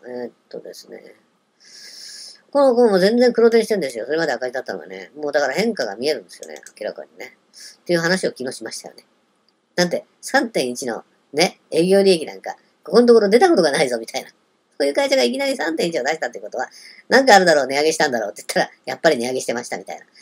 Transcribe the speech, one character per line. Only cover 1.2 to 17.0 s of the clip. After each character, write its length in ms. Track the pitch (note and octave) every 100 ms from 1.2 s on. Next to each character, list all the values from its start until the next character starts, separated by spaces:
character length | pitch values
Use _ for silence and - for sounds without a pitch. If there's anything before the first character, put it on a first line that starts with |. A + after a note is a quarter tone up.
| _ _ _ _ _ - - - - - - - _
こ 100 | C#4+
の、 140 | C4+
こ 100 | A#3
の 60 | A#3+
も 60 | F#3+
う 40 |
全 180 | F#3+ A#3+
然 140 | B3
黒 180 | A#3 A3+
点 120 | A3+
し 40 | A3
て 80 | G#3
ん 40 |
で 100 | C3+
す 80 | A#2
よ。 80 | A#2+
そ 60 |
れ 60 | D#3
ま 80 | D#3+
で 60 |
赤 140 | A#2+ B2+
字 60 |
だ 80 | B2+
っ 40 |
た 80 | A#2+
の 60 | F#2+
が 80 | D#2
ね。 240 | F#2+ F2+
も 140 | C#3+ D3
う 40 |
だ 80 | D3
か 80 | C3+
ら 60 |
変 200 | C#3+ A3+
化 100 | G3
が 120 | A#2 G2+
見 120 | C#3
え 60 |
る 80 | C3+
ん 20 |
で 60 | F2
す 80 | -
よ 100 | D#2+
ね。 140 | D2+ - -
明 60 | G#2
ら 80 |
か 100 | -
に 60 | C#2 -
ね。 180 | B2 _ _ - - -
っ 40 |
て 80 | -
い 40 | E3+
う 40 |
話 260 | E3+ F#3+ -
を 40 |
昨 140 | -
日 80 | B2+
し 120 | -
ま 80 | A2+
し 100 | -
た 60 | -
よ 60 |
ね。 100 | - - _ _ _ _ _ _ -
な 80 |
ん 60 | F3+
て、 160 | B2 - _
三 300 | - C4 A#3
点 180 | G3 B2+
一 160 | B2 B2
の 180 | G#2+ - _ _
ね、 280 | C#3 F#3 - _
営 160 | D3 F3+
業 160 | G3
利 100 | G3
益 120 | E3+
な 100 | B2
ん 60 | F#2+
か、 160 | - - _ _
こ 100 | -
こ 80 | G3
の 60 | A#3+
と 80 |
こ 60 | A3+
ろ 80 | G3+
出 100 | A3+
た 120 | F#4+
こ 60 | D4+
と 60 |
が 80 | D#3
な 120 | C#3+
い 60 | C3+
ぞ、 100 | A#2+
み 80 | A2+
た 120 | C3
い 60 |
な。 60 | -
そ 540 | _ _ _ _ -
う 20 | C#4
い 40 |
う 40 |
会 160 | C#4+ C#4
社 60 | C4+
が 80 |
い 80 | B3
き 60 | C4
な 80 | C#4
り 100 | C4+
三 200 | D#4+ D#4+
点 120 | F3
一 120 | E3
を 40 |
出 60 | B2+
し 100 | D#3
た 80 | B2
っ 20 |
て 100 | G#2+
こ 80 | G2+
と 80 | A2+
は、 120 | - - - -